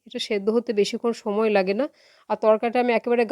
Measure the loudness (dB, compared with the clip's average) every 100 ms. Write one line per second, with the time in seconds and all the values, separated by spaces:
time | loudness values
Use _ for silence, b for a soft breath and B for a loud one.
0 | -16 -12 -4 -2 0 -2 0 0 0 0
1 | -4 -4 -4 -2 2 2 0 -2 -4 b
2 | b b b 0 2 2 2 0 2 0
3 | 0 0 6